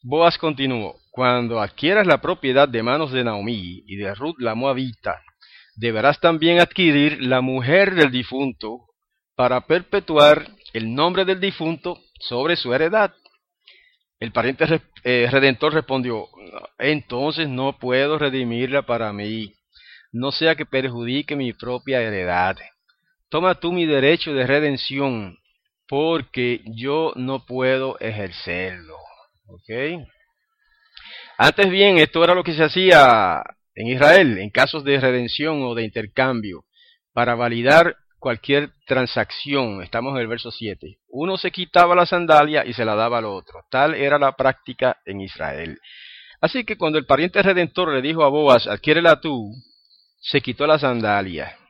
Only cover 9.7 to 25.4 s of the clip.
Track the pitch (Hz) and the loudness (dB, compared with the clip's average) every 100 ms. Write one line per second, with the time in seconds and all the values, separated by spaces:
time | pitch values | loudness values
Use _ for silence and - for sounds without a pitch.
9.7 | 170 180 202 - 156 147 151 151 _ - | -2 0 -4 0 6 8 6 2 _ -4
10.7 | 113 113 127 165 185 185 190 196 - 160 | -2 -6 -2 0 0 -2 -2 -4 -4 -6
11.7 | 160 180 175 _ _ - 120 151 170 123 | -6 -10 -12 _ _ -8 -4 -2 -2 -2
12.7 | 127 160 214 202 _ _ _ _ _ _ | 0 0 0 -2 _ _ _ _ _ _
13.7 | _ _ _ _ _ 117 120 120 135 151 | _ _ _ _ _ -6 -4 -4 -2 -2
14.7 | 160 _ _ 123 123 120 135 139 123 151 | -2 _ _ -2 0 2 4 2 2 0
15.7 | 156 - 131 123 110 - _ 95 95 - | -2 -4 -6 -4 -8 -10 _ -20 -18 -20
16.7 | _ 135 151 - 123 147 156 156 127 135 | _ -4 -4 -6 -6 -4 -4 -6 -4 -6
17.7 | 139 123 127 143 156 147 131 120 117 127 | -6 -2 0 0 0 -2 -2 -4 -4 -2
18.7 | 139 131 117 110 101 104 110 104 _ _ | -4 -2 -4 -4 -6 -8 -8 -12 _ _
19.7 | _ - - _ 117 135 - 160 156 151 | _ -20 -20 _ -8 -6 -2 0 0 -2
20.7 | 135 131 120 120 135 147 143 127 107 113 | -4 -4 -6 -6 -6 -6 -6 -6 -8 -10
21.7 | 123 135 131 113 101 90 90 92 95 - | -8 -4 -4 -2 -4 -2 -2 -2 -4 -14
22.7 | _ _ _ _ _ _ 151 185 170 170 | _ _ _ _ _ _ -2 -2 -2 -4
23.7 | 180 165 143 135 170 165 139 123 143 151 | -2 0 2 2 2 -2 -4 0 0 0
24.7 | 135 - 135 139 117 98 85 | -4 -6 -6 -4 -6 -10 -18